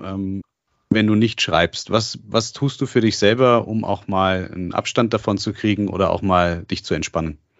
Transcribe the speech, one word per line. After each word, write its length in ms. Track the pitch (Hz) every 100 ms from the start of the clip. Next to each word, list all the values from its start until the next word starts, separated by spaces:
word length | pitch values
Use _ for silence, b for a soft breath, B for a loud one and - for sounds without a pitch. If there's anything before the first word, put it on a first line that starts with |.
ähm, 380 | 92 95 98 98 - _ _ _ _
wenn 160 | 107 107
du 80 |
nicht 260 | 107 113 -
schreibst? 500 | - 82 85 - -
Was, 280 | 107 113 - 107
was 260 | 110 110
tust 280 | - 139 -
du 60 | 131
für 140 | 123
dich 180 | 110 -
selber, 480 | 101 117 127 117 -
um 180 | 110
auch 240 | 107 98 -
mal 420 | 95 95 92 90
einen 220 | 90 90
Abstand 400 | - - - 117
davon 240 | 110 - 101
zu 140 | -
kriegen 360 | 104 107 101 101
oder 220 | 90 92
auch 120 | 82
mal 420 | 98 90 87 85
dich 200 | - -
zu 100 | -
entspannen? 440 | 82 80 85 80 76 _